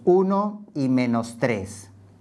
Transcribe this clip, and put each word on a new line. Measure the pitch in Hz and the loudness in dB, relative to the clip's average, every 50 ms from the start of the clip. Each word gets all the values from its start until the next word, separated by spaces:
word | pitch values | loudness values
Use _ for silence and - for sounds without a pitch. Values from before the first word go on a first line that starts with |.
| - | 2
uno | 185 180 190 190 190 196 196 208 208 208 - - - - | 4 4 4 4 2 2 0 0 -2 -6 -10 -14 -10 -6
y | 147 135 127 | -4 0 0
menos | 131 127 127 120 117 117 113 - - - | 2 2 2 2 0 -2 -2 -6 -4 -2
tres. | 139 120 113 101 95 98 - - - - - - - - - - | -2 0 0 -2 -4 -8 -12 -16 -18 -20 -20 -20 -20 -20 -20 -20